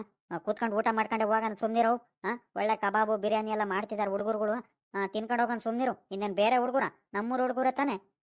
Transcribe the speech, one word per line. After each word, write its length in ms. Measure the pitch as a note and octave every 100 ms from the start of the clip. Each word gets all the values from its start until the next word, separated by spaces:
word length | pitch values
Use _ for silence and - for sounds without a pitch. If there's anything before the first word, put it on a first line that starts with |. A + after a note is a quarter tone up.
| G#3 _ -
ಆ, 80 | E3+
ಕೂತ್ಕೊಂಡು 380 | - G#3 A3+ G#3
ಊಟ 120 | A3+
ಮಾಡ್ಕೊಂಡೆ 320 | A3 G#3+ A3
ಹೋಗೋಣ, 280 | G#3+ A3 A3 G3
ಸುಮ್ನಿರು. 600 | A3 A3+ A3+ A#3+ _ _
ಆ, 100 | F#3+ A#3+ _ G3+
ಒಳ್ಳೆ 200 | G#3+ G#3+
ಕಬಾಬು, 400 | G3+ G#3+ G#3+ G#3+
ಬಿರಿಯಾನಿ 340 | G3+ G#3+ G#3+
ಎಲ್ಲ 120 | G#3+
ಮಾಡ್ತಿದ್ದಾರೆ 460 | G3+ F#3+ G#3+ G#3 G3+
ಹುಡುಗರುಗಳು, 420 | G3+ G#3 G#3+ G#3+ A#3 - _ _
ಆ, 120 | G3+ G3
ತಿನ್ಕೊಂಡು 360 | G#3+ A3 A#3+
ಹೋಗೋಣ, 160 | A#3 A3+
ಸುಮ್ನಿರು. 500 | A3+ A#3 C4 - -
ಇನ್ನೇನ್ 240 | G3 G#3
ಬೇರೆ 220 | F#3+ A3 B3
ಹುಡುಗರ, 260 | B3 B3+ F3+ - _
ನಮ್ಮೂರ್ 260 | G3+ A3+ B3+
ಹುಡುಗರ 260 | B3+ B3 B3+
ತಾನೆ? 440 | B3+ C#4+ G3 _ _